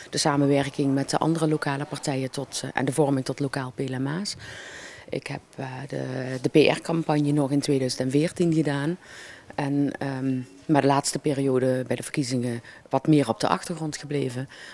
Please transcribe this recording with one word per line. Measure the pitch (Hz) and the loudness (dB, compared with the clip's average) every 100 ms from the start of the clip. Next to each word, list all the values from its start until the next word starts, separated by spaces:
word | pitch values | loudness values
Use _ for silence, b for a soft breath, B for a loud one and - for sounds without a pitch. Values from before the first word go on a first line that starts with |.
| B | B
de | 131 | 0
samenwerking | 160 143 139 139 139 - 139 | 2 4 4 4 2 0 0
met | 135 135 | 0 0
de | - | 0
andere | 156 165 156 | 2 2 0
lokale | 151 147 139 143 | 0 -2 -4 -6
partijen | 143 - 135 131 | -6 -4 -2 -4
tot, | - 131 - | -6 -6 -6
eh, | 131 | -4
en | - 135 | 0 0
de | |
vorming | 135 143 139 131 | 2 4 2 0
tot | 135 | -2
Lokaal | 139 135 127 - | -2 -2 -6 -6
Peel | 135 | -6
en | 131 | -4
Maas. | 135 160 208 - B B B B B B - | -4 -4 -6 -10 B B B B B B -8
Ik | 139 - | -8 -6
heb, | 139 - - | -10 -12 -10
eh, | 135 131 135 | -10 -10 -8
de, | 135 131 131 127 131 | -6 -6 -6 -6 -4
de | 131 | 4
P | 156 - 165 | 6 8 4
R-campagne | - 165 160 151 143 | 0 -2 2 2 2
nog | 147 135 | 2 2
in | 143 | 2
tweeduizend | 139 139 127 - | 2 2 0 -2
en | 131 | 0
veertien | 143 165 - 170 | 2 2 2 2
gedaan. | 160 151 139 147 180 B B B B B - | 2 2 0 -2 -4 B B B B B -4
En, | 143 143 143 - | 0 2 0 -2
ehm, | 139 131 135 131 123 - - | -4 -2 -2 -2 -6 -8 2
maar | 147 | 4
de | 139 | 6
laatste | 139 - - | 4 2 -2
periode | 156 139 139 127 127 127 123 | -2 0 2 2 2 0 -2
bij | 123 | -4
de | |
verkiezingen | - - 123 127 120 117 B B - | -4 -4 -2 -2 -2 -4 B B -4
wat | 135 - | 0 4
meer | 151 139 | 4 4
op | 110 | 0
de | - | 0
achtergrond | 185 - 160 156 147 | 0 -2 -6 -6 -8
gebleven. | 143 143 135 123 139 B B | -6 -4 -2 -4 -8 B B